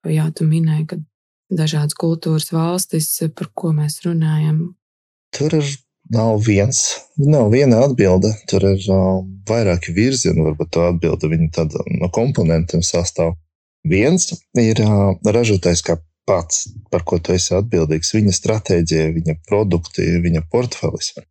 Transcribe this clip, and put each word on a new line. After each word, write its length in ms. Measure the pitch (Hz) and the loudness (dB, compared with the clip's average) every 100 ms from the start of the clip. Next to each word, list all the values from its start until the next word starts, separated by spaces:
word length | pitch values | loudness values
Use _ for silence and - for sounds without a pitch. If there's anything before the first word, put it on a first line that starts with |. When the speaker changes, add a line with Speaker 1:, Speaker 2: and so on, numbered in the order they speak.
Speaker 1:
Jā, 260 | 165 156 156 | -2 -2 -2
tu 160 | 156 156 | -2 0
minēji, 380 | 160 160 156 156 | 2 0 0 -4
ka 120 | 170 151 _ _ _ _ | -8 -14 _ _ _ _
dažādas 460 | 180 156 156 147 - | -2 0 0 -2 -2
kultūras 500 | 165 165 165 156 - | -4 -2 -2 -2 -2
valstis, 640 | 165 165 180 - 160 156 - 160 | -2 -2 -2 -4 -4 -4 -4 -6
par 220 | - 160 | -6 -12
ko 220 | - 170 | -6 -2
mēs 240 | 151 151 - | 0 -2 -4
runājam? 720 | 170 170 156 156 156 156 170 - _ _ _ _ _ | -4 -2 0 0 0 0 -4 -12 _ _ _ _ _
Speaker 2:
Tur 260 | - 151 156 | -4 0 0
ir, 140 | 143 139 _ _ _ | -2 -6 _ _ _
nav 320 | 113 113 107 | 0 2 2
viens, 440 | 113 101 101 127 - - - | 2 2 2 0 -4 -6 -10
nav 360 | - 143 151 107 | 0 4 4 4
viena 300 | 123 139 113 | 4 6 6
atbilde. 480 | 139 127 98 92 101 110 | 4 4 4 4 2 -2
Tur 200 | - 101 | -2 0
ir, 160 | 98 95 | 2 2
ā, 200 | 98 95 92 95 92 95 | 2 2 2 0 -4 -14
vairāki 500 | 98 113 104 85 - | -4 0 2 0 -2
virzieni, 540 | 85 120 131 - 82 78 | 0 2 2 0 0 0
varbūt 260 | 76 80 | -2 -2
tā 160 | 82 87 | 0 0
atbilde, 400 | 87 82 78 78 | 2 0 0 0
viņa 220 | 80 80 | 0 0
tāda 320 | 80 80 - - | 0 -2 -4 -6
no 200 | - 87 | -4 -2
komponentiem 760 | 107 123 131 85 82 85 82 85 | -2 -2 0 2 0 0 -2 -2
sastāv. 480 | 85 87 - 82 85 _ _ _ _ | -2 -4 -2 -4 -4 _ _ _ _
Viens 460 | 78 92 123 180 - - _ | -2 0 2 0 -2 -8 _
ir, 280 | - 113 113 | 0 2 2
ā, 300 | 110 101 98 90 | 2 4 2 0
ražotājs 600 | 110 110 117 98 90 82 | 0 2 2 2 2 0
kā 160 | - 82 - _ | 0 -4 -4 _
pats, 460 | - 95 85 - - - | -2 -2 0 -6 -8 -16
par 180 | - 90 | -6 -4
ko 160 | 87 87 | -2 -4
tu 160 | 82 | 0
esi 200 | 92 - 92 | -2 0 -2
atbildīgs, 560 | 110 90 78 80 - | 0 0 0 -2 -2
viņa 200 | 110 104 | 0 2
stratēģija, 800 | 90 - 110 - 90 82 80 80 | 0 -2 -4 0 0 2 0 0
viņa 240 | 82 82 80 | -2 -4 -6
produkti, 640 | - 104 107 87 85 - 87 85 | -2 0 0 -2 -4 -4 -2 0
viņa 280 | 85 82 82 | 0 -2 -2
portfelis. 680 | 120 123 - 80 - - - - | -4 -4 -4 -6 -6 -10 -12 -20